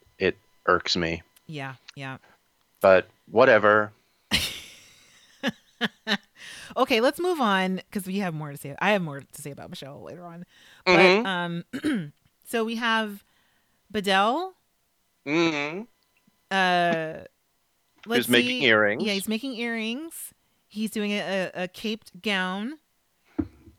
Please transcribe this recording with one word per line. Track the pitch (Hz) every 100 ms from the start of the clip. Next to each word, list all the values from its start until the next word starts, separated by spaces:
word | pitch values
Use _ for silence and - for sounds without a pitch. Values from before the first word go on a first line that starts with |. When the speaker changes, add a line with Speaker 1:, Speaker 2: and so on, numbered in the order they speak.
| _ _
Speaker 1:
it | 92 - _ _ -
irks | 87 -
me. | 92 82 82 - _ -
Speaker 2:
Yeah, | 151 135 123 - 143
yeah. | 135 131 _ _ _ _ _ _
Speaker 1:
But | 98 92 - _ _
whatever. | 107 131 107 104 107 104 - _ _ _
Speaker 2:
<laughs> | - - - - - - _ _ _ _ _ - - _ _ 240 - - 202 _ _ - - - -
Okay, | 262 226
let's | 254 311
move | 359 330
on | 220 190 185 185 -
'cause | 208 185
we | 190
have | 185
more | 156 151
to | 143
say. | 139 139
I | 190
have | 208
more | 160 139
to | - -
say | 143
about | - -
Michelle | 175 135 147
later | 76 170 175
on. | 170 180 _ - - 185
But, | 180 185 196
Speaker 1:
Mm-hmm. |
Speaker 2:
um, | 226 175 175 170 - 254 302 233 147 _ _
<clears throat> | _
so | - 233
we | 220 226
have | 233 226 214 202 _ _ _ _ _ _ _
Bedell | 208 196 190 208 294 381 - _ _ _ _ _ _ 139
Speaker 1:
Mm-hmm. | 160 165 147 147 175 240 _ _ _ _ _ _
Speaker 2:
Uh, | 190 185 180 175 165 160 156 - _ _ _ _ _ _ _
Speaker 1:
Who's | 202
Speaker 2:
let's | 170 117
Speaker 1:
making | 120 123 254
Speaker 2:
see. | 131
Speaker 1:
earrings. | 107 104 117
Speaker 2:
Yeah, | 220
he's | 196 202
making | 220 269 220
earrings. | 240 226 220 247 330 - - _ _ _ _
He's | 208 220
doing | 220 208
a, | 208
a, | 165 190 175 -
a | 185
caped | - 220 220 - 175
gown. | 214 196 185 190 226 311 _ _ _ _ _ - - - -